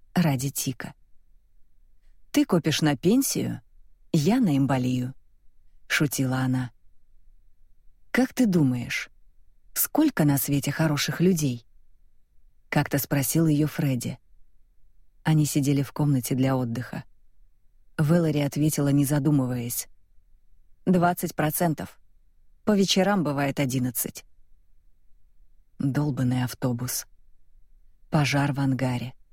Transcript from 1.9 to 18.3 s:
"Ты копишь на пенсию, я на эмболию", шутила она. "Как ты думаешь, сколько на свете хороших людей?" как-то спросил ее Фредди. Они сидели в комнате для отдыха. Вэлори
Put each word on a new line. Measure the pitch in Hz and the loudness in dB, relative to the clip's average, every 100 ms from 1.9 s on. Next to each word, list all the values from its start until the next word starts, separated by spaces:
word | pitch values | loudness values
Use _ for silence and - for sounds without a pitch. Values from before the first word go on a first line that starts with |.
| - - - - | -20 -20 -20 -4
"Ты | 285 285 | 0 2
копишь | 170 156 135 | 2 0 0
на | 151 139 | 0 2
пенсию, | 175 254 269 - 123 117 - - - - - | 2 2 0 -2 -4 -8 -14 -20 -20 -20 -4
я | 165 151 254 | 0 2 2
на | 196 139 | 2 2
эмболию", | 135 131 127 127 127 - - _ - - - - - | 2 0 0 -2 -4 -10 -20 _ -20 -20 -20 -20 -6
шутила | - 156 - 127 131 | -2 0 0 -2 0
она. | 131 127 123 - - - - - - - - - - - - - - | 0 -2 -4 -12 -20 -20 -20 -20 -20 -20 -20 -20 -20 -20 -20 -20 -4
"Как | - 262 | -2 0
ты | - 226 | 2 2
думаешь, | 175 135 123 - - - - - - - - - | 4 2 0 -4 -8 -10 -16 -20 -20 -20 -20 -12
сколько | - - - 311 - 147 | -6 -2 2 2 2 2
на | 139 | 2
свете | - 143 143 | 0 -2 -2
хороших | - 160 143 - 143 | -2 0 0 -2 0
людей?" | 180 170 143 120 - - - - - - _ - - _ _ 147 | 2 2 -2 -4 -10 -20 -20 -20 -20 -20 _ -20 -20 _ _ -2
как-то | 143 139 | 0 -2
спросил | - - 131 160 165 | -2 -2 0 2 2
ее | 147 151 | 2 0
Фредди. | - 143 123 - - _ - - - - - - - - - | -2 -2 -2 -4 -10 _ -20 -20 -20 -20 -20 -20 -20 -20 -8
Они | - 156 147 | 0 2 2
сидели | 151 139 139 | 0 0 0
в | 139 | -2
комнате | - 147 131 - 131 | -2 0 0 0 0
для | 135 131 | 0 0
отдыха. | 120 120 120 127 - - - - - _ _ _ - - | -2 -6 -8 -12 -14 -20 -20 -20 -20 _ _ _ -12 -2
Вэлори | 151 175 160 | 2 4 2